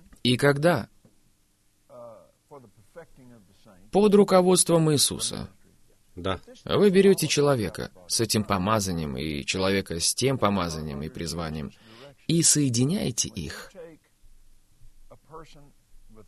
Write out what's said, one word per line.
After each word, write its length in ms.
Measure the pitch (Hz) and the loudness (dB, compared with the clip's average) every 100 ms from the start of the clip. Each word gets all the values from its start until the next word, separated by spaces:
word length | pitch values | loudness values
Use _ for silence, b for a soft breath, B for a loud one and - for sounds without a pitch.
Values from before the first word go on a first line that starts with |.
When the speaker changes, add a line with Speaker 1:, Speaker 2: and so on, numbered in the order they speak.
| - - | -20 -4
Speaker 1:
И 140 | 123 123 | 0 2
когда? 520 | 143 143 165 143 - _ _ _ _ _ _ _ _ _ _ 123 120 104 78 _ _ 143 117 92 101 170 160 - 123 117 _ _ 113 92 - | 2 2 2 0 -4 _ _ _ _ _ _ _ _ _ _ -20 -20 -20 _ _ _ -20 -20 _ _ -20 -20 -20 -20 -20 _ _ -20 -20 -4
Под 240 | 185 214 | 0 4
руководством 760 | 202 196 190 180 180 - 165 156 | 4 6 4 4 4 4 2 4
Иисуса. 560 | 143 - - - 50 - - _ _ _ _ _ | 2 0 -2 -8 -8 -10 -16 _ _ _ _ _
Speaker 2:
Да. 260 | 90 92 90 - - | -8 -6 -6 -10 -14
Speaker 1:
Вы 260 | - 110 202 | -2 2 4
берете 360 | 185 196 185 151 | 6 6 4 2
человека 640 | 147 143 131 90 - 60 - - | 2 2 2 -2 -6 -12 -14 -6
с 140 | - | -2
этим 240 | 113 110 | 0 0
помазанием 720 | 101 98 92 110 95 85 76 65 | 0 -2 0 0 0 -4 -6 -6
и 280 | 78 71 | -6 -6
человека 540 | - 95 95 98 95 85 | -4 -2 0 0 -2 -4
с 140 | - | -4
тем 220 | - 127 131 | -2 -2 0
помазанием 640 | 104 98 87 80 78 71 | 0 0 -2 -6 -8 -10
и 60 | 78 | -10
призванием 640 | 80 82 82 80 78 69 - B B 143 B - | -10 -10 -8 -8 -8 -12 -14 B B -20 B -2
и 160 | 165 | 0
соединяете 840 | 147 147 139 117 135 202 135 - - | 2 2 0 0 0 -2 -4 -4 -6
их, 440 | - 71 - - 190 165 151 _ _ - - - - _ _ - - - 120 _ 160 156 147 139 _ _ - - 110 | -8 -10 -12 -16 -20 -20 -20 _ _ -20 -20 -20 -20 _ _ -20 -20 -20 -20 _ -20 -20 -20 -20 _ _ -20 -20 -20